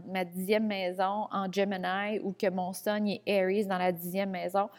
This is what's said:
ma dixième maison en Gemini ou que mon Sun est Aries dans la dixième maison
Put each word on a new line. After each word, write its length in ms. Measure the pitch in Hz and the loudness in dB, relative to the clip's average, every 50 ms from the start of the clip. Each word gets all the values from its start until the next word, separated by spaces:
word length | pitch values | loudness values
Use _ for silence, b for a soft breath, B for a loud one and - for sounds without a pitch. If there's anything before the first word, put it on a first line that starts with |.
| 180 | -6
ma 180 | 185 185 185 180 | -4 -2 -2 -2
dixième 420 | 175 175 185 185 190 214 220 220 | -2 -4 -4 0 2 2 4 4
maison 600 | 214 202 190 185 180 180 190 190 190 202 214 214 - | 2 0 0 -2 -2 0 0 0 0 0 -2 -4 -2
en 200 | - 196 190 185 | -2 -2 -2 0
Gemini 680 | 180 202 196 202 196 185 180 180 185 196 202 208 220 202 | 2 2 2 2 0 -2 0 0 0 0 0 -2 -2 -2
ou 140 | - 196 185 | -2 -4 -4
que 160 | - 214 190 | 0 0 0
mon 240 | 185 185 180 180 190 | 0 0 -4 -4 -6
Sun 340 | - - 214 208 214 208 | -4 -2 0 0 2 2
est 140 | 208 185 - - | 0 0 -2 0
Aries 380 | - 208 196 185 185 190 214 208 | 2 2 4 4 4 2 2 2
dans 120 | 190 190 | 0 0
la 140 | 180 180 185 | 2 2 2
dixième 380 | 180 170 175 175 175 196 196 196 | 0 0 -4 -4 -2 -2 -2 -2
maison 400 | 190 175 175 180 190 196 202 226 B | -2 -4 -4 0 0 0 0 0 B